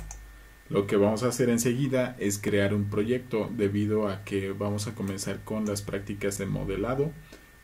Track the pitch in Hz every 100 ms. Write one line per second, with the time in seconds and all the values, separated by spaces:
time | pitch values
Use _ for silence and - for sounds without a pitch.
0 | - - - - - - - 95 101 107
1 | 101 110 123 117 123 117 123 120 139 127
2 | 123 - 101 101 - 101 101 104 101 104
3 | 107 123 123 113 95 117 101 101 104 107
4 | 104 98 - 101 98 101 104 104 104 110
5 | 98 98 - 98 - 110 107 101 - 98
6 | 101 101 101 101 98 98 98 98 107 131
7 | 147 - - - - -